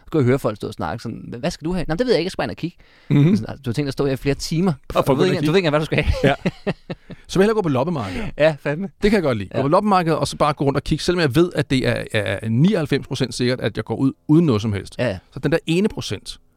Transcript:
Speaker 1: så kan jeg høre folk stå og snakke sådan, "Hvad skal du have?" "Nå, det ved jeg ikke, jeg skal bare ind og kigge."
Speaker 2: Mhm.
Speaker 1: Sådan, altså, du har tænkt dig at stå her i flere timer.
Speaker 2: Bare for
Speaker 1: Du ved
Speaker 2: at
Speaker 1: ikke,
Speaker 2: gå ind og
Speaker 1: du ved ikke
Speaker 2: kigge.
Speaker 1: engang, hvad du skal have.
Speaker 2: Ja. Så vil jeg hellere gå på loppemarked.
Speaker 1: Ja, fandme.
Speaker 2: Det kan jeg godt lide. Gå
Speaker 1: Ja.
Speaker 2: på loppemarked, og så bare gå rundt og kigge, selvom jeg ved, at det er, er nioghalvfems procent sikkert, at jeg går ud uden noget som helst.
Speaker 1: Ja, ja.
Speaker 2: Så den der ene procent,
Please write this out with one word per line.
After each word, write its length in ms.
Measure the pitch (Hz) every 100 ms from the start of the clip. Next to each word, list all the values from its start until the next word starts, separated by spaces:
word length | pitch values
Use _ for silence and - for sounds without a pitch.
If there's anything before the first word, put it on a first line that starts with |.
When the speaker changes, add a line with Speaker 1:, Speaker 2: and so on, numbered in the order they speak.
| -
Speaker 1:
så 60 |
kan 80 | 160
jeg 60 | 123
høre 140 | 135
folk 160 | 123 107
stå 120 | -
og 60 |
snakke 300 | - 85 104
sådan, 300 | 120 - - 117
"Hvad 120 | 165
skal 140 | - 156
du 80 |
have?" 120 | 180 151
"Nå, 80 | 160
det 100 | 254
ved 80 |
jeg 60 | 165
ikke, 60 | 175
jeg 60 |
skal 60 | -
bare 80 | 135
ind 60 |
og 60 | -
kigge." 200 | 165 - _ _ -
Speaker 2:
Mhm. 260 | 143 151 208
Speaker 1:
Sådan, 140 | -
altså, 140 | -
du 60 | 123
har 40 |
tænkt 40 | 117
dig 100 | 143
at 60 |
stå 120 | - 139
her 80 |
i 20 | 131
flere 200 | 143 135
timer. 380 | - 160 190 139 -
Speaker 2:
Bare 100 | 160
for 100 | 156
Speaker 1:
Du 40 | 135
ved 60 | 185
Speaker 2:
at 60 |
Speaker 1:
ikke, 40 | 185
Speaker 2:
gå 40 |
ind 60 | 151
og 20 |
Speaker 1:
du 40 |
ved 60 | 180
ikke 80 | 170
Speaker 2:
kigge. 20 |
Speaker 1:
engang, 40 |
hvad 80 | 147
du 60 | 156
skal 180 | 147
have. 320 | 147 - 135 139 180 - -
Speaker 2:
Ja. 80 | - - 180 - 165 -
Så 120 | -
vil 40 |
jeg 20 | 202
hellere 80 | 220
gå 60 |
på 80 | 170
loppemarked. 540 | 127 147 160 98 90 202 -
Speaker 1:
Ja, 180 | 156 147
fandme. 300 | 147 151 196 -
Speaker 2:
Det 80 | 208
kan 60 | 208
jeg 60 |
godt 140 | 151 113
lide. 120 | 95
Gå 80 | 117
Speaker 1:
Ja. 40 |
Speaker 2:
på 60 | 135
loppemarked, 460 | 180 208 185 165
og 140 | 147 131
så 100 | -
bare 160 | 151
gå 120 | 151 139
rundt 120 | 139
og 60 |
kigge, 200 | - 160
selvom 180 | - 175
jeg 140 | 156 127
ved, 160 | 175 -
at 140 | -
det 180 | 135 117
er, 160 | 110 107
er 380 | 110 101 98 110
nioghalvfems 580 | 113 175 208 147 135 -
procent 260 | 135 123
sikkert, 280 | - 123 123
at 160 | 120 -
jeg 80 | -
går 100 | 113
ud 180 | 135 - -
uden 180 | 151 170
noget 160 | 107
som 120 | 113
helst. 220 | 98 - -
Speaker 1:
Ja, 80 | 120
ja. 100 | - -
Speaker 2:
Så 60 | -
den 120 | 147
der 60 | 160 -
ene 240 | 165 208
procent, 500 | - - 92 - - _